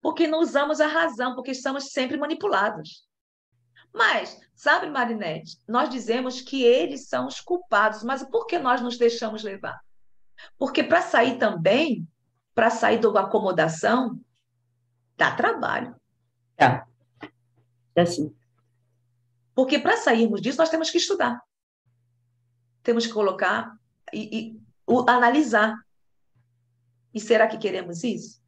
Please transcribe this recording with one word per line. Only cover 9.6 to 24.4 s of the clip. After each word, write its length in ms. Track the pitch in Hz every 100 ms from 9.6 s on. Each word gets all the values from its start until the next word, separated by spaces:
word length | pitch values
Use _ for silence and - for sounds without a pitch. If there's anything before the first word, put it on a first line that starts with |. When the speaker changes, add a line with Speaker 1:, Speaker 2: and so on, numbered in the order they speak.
| - - - - - - - - - -
Speaker 1:
Porque 280 | 269 269
pra 180 | - 339
sair 340 | 359 285 262 -
também, 720 | 220 175 160 233 320 208 - _ _ _ _
pra 160 | - 226
sair 280 | 240 220 220
da 200 | 220 202
acomodação, 1000 | 180 214 196 170 156 165 202 240 247 - - _ _ _ _ _ _ _ _ _
dá 180 | 147
trabalho. 600 | - 403 370 - - - - _ _ _ _ _ _
Speaker 2:
Tá. 300 | 135 - - _ _ _ - _ _ _ _ _ _
Dá 120 | - 175
sim. 260 | - 151 - _ _ _ _ _ _ _ _ _ _ _
Speaker 1:
Porque 280 | - 262 294
pra 160 | - 466
sairmos 440 | - 226 226 202
disso, 180 | 185 285
nós 120 | 320
temos 200 | 320 320
que 80 | 349
estudar. 440 | - 392 247 240 _ _ _ _ _ _ _ _ _ _ _ _ _ _
Temos 200 | - 233 226
que 60 |
colocar 640 | 208 202 185 185 214 226 - _ _ -
e, 260 | 208 214
e 220 | 220